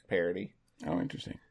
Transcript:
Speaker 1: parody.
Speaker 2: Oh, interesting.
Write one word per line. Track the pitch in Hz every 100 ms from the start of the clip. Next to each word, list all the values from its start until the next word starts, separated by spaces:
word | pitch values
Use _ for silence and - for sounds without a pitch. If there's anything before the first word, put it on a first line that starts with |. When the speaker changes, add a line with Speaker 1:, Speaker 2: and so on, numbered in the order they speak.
| -
Speaker 1:
parody. | 95 85 92 - - _ - -
Speaker 2:
Oh, | -
interesting. | - - - - _